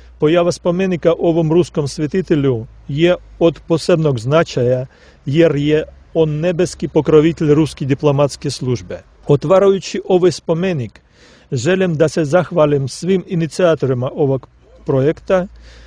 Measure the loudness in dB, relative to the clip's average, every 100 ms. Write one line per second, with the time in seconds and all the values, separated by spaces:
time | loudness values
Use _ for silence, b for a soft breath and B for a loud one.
0 | b -2 0 2 0 -2 -4 -2 -2 0
1 | 0 0 0 0 2 2 0 -2 -6 -4
2 | -4 -4 0 0 0 -2 -8 -18 -10 -2
3 | 0 0 -6 0 0 0 -4 -4 0 0
4 | 2 -2 0 0 0 -2 -2 -2 -6 b
5 | b b -4 2 2 2 0 0 -2 -16
6 | -6 -2 0 0 -4 -2 -4 -4 -2 -2
7 | 4 4 4 0 2 2 0 -4 -4 0
8 | 0 2 0 -2 -10 -8 -6 -6 -8 -16
9 | -18 _ 0 0 4 4 4 2 -4 -10
10 | 0 2 2 0 -4 -4 -2 -4 -8 -14
11 | b b b b b -4 0 0 0 0
12 | 0 0 0 0 0 0 2 2 -4 -6
13 | -2 -2 -2 -4 -4 0 0 2 0 -2
14 | -4 -2 -2 -2 -6 _ _ -16 -4 0
15 | 0 -2 -2 -2 -2 b b b